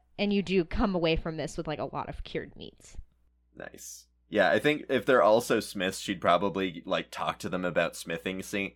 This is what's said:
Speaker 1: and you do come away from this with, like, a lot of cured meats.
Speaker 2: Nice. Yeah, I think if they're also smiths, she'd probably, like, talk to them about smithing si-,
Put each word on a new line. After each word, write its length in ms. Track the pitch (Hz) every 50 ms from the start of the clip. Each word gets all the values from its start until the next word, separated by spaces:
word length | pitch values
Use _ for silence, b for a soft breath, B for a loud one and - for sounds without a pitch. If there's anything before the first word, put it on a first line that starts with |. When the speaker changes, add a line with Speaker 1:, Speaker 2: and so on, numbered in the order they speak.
| _ _ _ -
Speaker 1:
and 160 | 202 208 202
you 80 | 202
do 240 | 190 - 185 190 165
come 300 | - - 196 247 214 190
away 200 | 175 165 165 160
from 220 | 160 - 175 160 156
this 200 | 135 151 - -
with, 100 | 160 160
like, 120 | 151 -
a 60 | 117 139 -
lot 140 | 151 - -
of 140 | - - -
cured 320 | - - 160 - - -
meats. 420 | - - - - _ - - - - - - _ _ _ _ _ _ _ _ _
Speaker 2:
Nice. 500 | - - - - - - - - - - _ _ _ _ _
Yeah, 180 | - 104 95 87
I 80 | 78 107
think 260 | - 147 151 147 - -
if 160 | 135 123 -
they're 180 | - 131 120 82
also 360 | 104 107 117 117 - 131 110
smiths, 400 | 101 - - 104 90 95 95 -
she'd 220 | - - 101 87
probably, 600 | - 98 85 87 95 101 82 98 95 92 80 82 -
like, 240 | 92 90 82 82 -
talk 260 | - - 78 80 82 -
to 100 | - 101
them 160 | 85 92 90
about 300 | 90 80 87 85 78 -
smithing 460 | - - 82 82 82 - 98 92 95 92
si-, 320 | - - 101 98 92 -